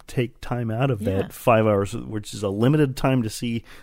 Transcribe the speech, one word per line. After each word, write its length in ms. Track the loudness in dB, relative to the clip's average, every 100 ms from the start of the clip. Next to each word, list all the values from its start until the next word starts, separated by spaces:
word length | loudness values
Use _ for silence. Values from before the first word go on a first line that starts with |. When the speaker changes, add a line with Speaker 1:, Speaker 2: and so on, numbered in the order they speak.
| -6
Speaker 1:
take 340 | -4 -4 -6
time 300 | -8 -6 -4
out 200 | -2 0
of 100 | 0
Speaker 2:
Yeah. 80 | 0 -2
Speaker 1:
that 160 | -4
five 340 | -2 4 4 6
hours, 280 | 4 0
which 380 | -4 -8 -8 -8
is 120 | -6
a 40 | -4
limited 480 | 2 4 4 2 2
time 260 | 0 0
to 80 | -2
see 340 | -4 -4 -4 -6 -18